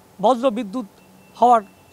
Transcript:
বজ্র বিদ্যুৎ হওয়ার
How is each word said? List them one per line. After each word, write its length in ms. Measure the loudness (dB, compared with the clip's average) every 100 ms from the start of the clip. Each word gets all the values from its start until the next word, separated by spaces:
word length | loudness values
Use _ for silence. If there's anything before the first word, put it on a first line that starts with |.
| _ -4
বজ্র 260 | -2 0 -2
বিদ্যুৎ 360 | -4 -8 -10 -12 _ _ _ _ 0
হওয়ার 260 | 2 2 0 _ _